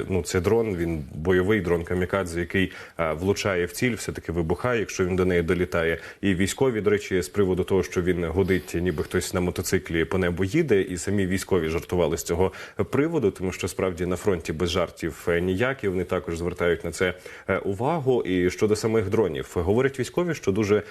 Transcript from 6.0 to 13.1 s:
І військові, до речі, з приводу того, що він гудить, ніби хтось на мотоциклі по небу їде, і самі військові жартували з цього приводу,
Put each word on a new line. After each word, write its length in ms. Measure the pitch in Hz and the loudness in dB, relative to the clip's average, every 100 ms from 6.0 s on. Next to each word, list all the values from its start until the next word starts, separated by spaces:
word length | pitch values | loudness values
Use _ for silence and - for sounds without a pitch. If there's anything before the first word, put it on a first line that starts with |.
| - - | -6 -2
І 140 | 98 90 | 0 2
військові, 460 | 95 - 135 110 | 0 2 0 2
до 80 | 101 | 2
речі, 320 | 101 - 92 | 0 0 -2
з 80 | 87 | 0
приводу 340 | 104 95 90 | 0 2 2
того, 200 | 90 98 | 2 2
що 180 | 87 - | 0 0
він 240 | 87 87 82 | 0 0 0
гудить, 460 | 80 92 92 - | 0 2 2 0
ніби 300 | 85 90 76 | -2 0 -2
хтось 300 | 82 90 - | -2 -4 -2
на 80 | 92 | 0
мотоциклі 640 | 90 85 90 92 - 82 82 | 0 -2 0 0 0 -2 0
по 120 | 95 | 0
небу 260 | 90 87 | 0 0
їде, 380 | 95 147 156 101 | 0 2 4 2
і 160 | 90 87 | 2 -4
самі 300 | - 101 92 | -2 0 0
військові 420 | 95 - 92 80 | -2 0 0 2
жартували 480 | 82 - 87 78 82 | -2 -2 0 2 0
з 60 | |
цього 280 | - 85 95 - - - 98 | -2 0 0 -2 -8 -6 0
приводу, 400 | 131 156 | 0 2